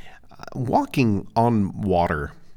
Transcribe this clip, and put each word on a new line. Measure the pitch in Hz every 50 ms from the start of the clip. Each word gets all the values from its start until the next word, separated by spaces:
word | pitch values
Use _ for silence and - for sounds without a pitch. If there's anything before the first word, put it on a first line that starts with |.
| - - - - - -
Uh, | - - - - -
walking | - 123 120 - 269 277 - - 156 123 110 101 95 - - -
on | 117 117 117 117 107 98 87 - -
water | 104 98 90 87 85 - 82 73 71 - - - - - -